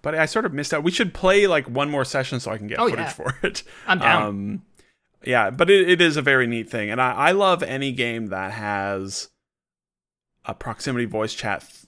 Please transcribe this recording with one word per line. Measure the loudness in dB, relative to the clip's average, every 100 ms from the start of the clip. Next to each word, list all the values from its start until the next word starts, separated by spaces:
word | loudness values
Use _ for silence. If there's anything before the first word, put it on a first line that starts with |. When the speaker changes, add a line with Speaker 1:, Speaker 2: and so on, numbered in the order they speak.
Speaker 1:
But | -4 0
I | 0
sort | 0 -2
of |
missed | -4 -4
out. | 0
We | 0
should | 0 -2
play, | 2 4 6 6
like, | 2 0
one | -2 0
more | 0 -2
session | -2 -2 -4
so | -6
I | -8
can | -6
get | 0
Speaker 2:
Oh, | 0
Speaker 1:
footage | 0 -6
Speaker 2:
yeah. |
Speaker 1:
for | -6 -6 -4
it. | -4 -4 -14 -10 -2
Speaker 2:
I'm | 2
down. | 2 2
Speaker 1:
Um, | 0 -4 -6 -8 -12 _ _ _ _ _
yeah, | 0 2 2
but | 2 6
it, | 6 6
it | 6
is | 4 4
a |
very | 2 2 2
neat | -2 -6
thing. | -6 -4
And | 0
I, | 0
I | 2 2
love | 4 2 2
any | -2 -6 -4
game | -2 -2 -2 -6
that | -6 -6
has | -6 -4 -4 -4 -6 -6 -10 -12 _ _ _ _ _ _ _ _ _ _ _ -14
a | -12
proximity | -10 -8 -4 -2 -2
voice | -2 -4 -4
chat | -6 -6
th-, | -8 -20